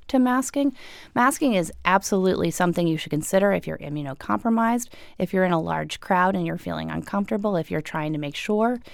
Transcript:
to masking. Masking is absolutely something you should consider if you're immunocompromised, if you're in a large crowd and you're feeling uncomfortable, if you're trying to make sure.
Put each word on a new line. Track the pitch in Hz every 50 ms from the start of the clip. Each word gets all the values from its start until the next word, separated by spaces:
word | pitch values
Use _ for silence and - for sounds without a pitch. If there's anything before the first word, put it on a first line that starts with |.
| - -
to | - 262
masking. | 254 247 247 262 262 - - 285 277 285 - - - - - - - - -
Masking | 233 247 254 - - 320 262
is | 220 185 165 - - - -
absolutely | 175 185 190 - - 208 190 185 190 185 - 175 170
something | 160 - 180 175 165 180 175
you | 165 160
should | 160 - -
consider | 151 151 - - - 190 196 202
if | 190 175 -
you're | - 156 -
immunocompromised, | 151 147 147 151 143 139 135 - - - 214 214 - 233 226 226 226 226 240 240 240 - - - - - - -
if | 185 - -
you're | 185 185
in | 180
a | 175 160
large | 165 170 165 156 156 151 - -
crowd | - - 196 180 180 190 202
and | 185 170
you're | 165 165
feeling | 170 - 175 165 165 160 160
uncomfortable, | 160 160 165 - - 202 202 - 220 208 208 214 196
if | 165 156 -
you're | 170 156
trying | 151 - - 160 151 151 156
to | 147
make | 151 143 143
sure. | - - - 208 208 226 240 247 240 - -